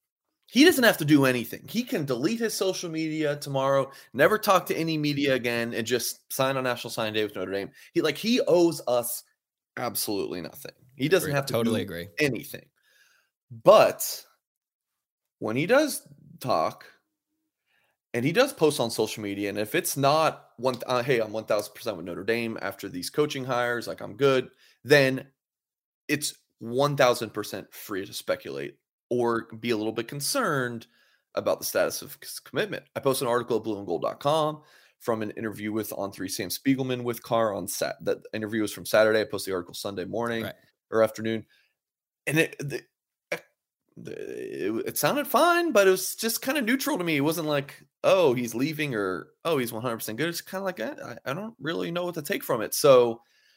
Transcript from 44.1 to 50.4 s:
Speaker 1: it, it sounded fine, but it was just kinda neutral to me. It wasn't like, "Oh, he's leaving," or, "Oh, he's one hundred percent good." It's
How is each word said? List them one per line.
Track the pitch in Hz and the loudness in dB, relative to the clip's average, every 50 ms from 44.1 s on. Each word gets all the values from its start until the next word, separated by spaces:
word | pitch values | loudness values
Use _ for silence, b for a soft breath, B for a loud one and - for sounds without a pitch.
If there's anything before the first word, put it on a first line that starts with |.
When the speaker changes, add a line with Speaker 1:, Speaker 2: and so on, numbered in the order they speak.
| - - 50 50 60 60 62 52 62 69 85 | -12 -12 -12 -12 -10 -10 -10 -10 -8 -6 -4
Speaker 1:
it, | 101 110 113 - | -4 -4 -4 -4
it | - - | -4 -4
sounded | - - 151 226 294 285 | 0 0 2 0 0 -2
fine, | - - 330 320 349 339 349 349 330 | 2 2 4 4 4 4 2 2 2
but | 226 208 196 | 4 6 6
it | 190 | 6
was | 190 185 - - - | 4 2 0 -6 -6
just | - 220 226 226 - | -4 -4 -4 -4 -4
kinda | - 262 277 302 | -4 -2 -2 -2
neutral | 233 214 262 269 - 277 294 | 0 0 0 0 0 -2 -2
to | 180 175 | 0 0
me. | 170 156 | 0 2
It | 139 | 2
wasn't | 139 156 160 175 156 | 2 2 0 0 -2
like, | 151 147 139 139 - - - - _ _ - - | 0 -2 -2 -2 -4 -12 -20 -20 _ _ 0 4
"Oh, | 139 185 190 170 139 120 | 4 6 6 6 4 4
he's | 127 123 113 - | 2 -2 -4 -2
leaving," | 117 135 160 156 151 151 143 120 | -2 -2 -2 -2 -4 -4 -2 -2
or, | 107 101 92 92 80 - - _ _ - | -2 -2 -2 -2 -4 -8 -14 _ _ -4
"Oh, | 165 165 135 | -2 0 0
he's | 120 113 | -2 -2
one | 117 110 123 | -6 -6 -6
hundred | 127 113 | -6 -6
percent | 107 - - 110 | -6 -6 -8 -4
good." | 117 156 170 | -4 -4 -4
It's | 170 - | -4 -8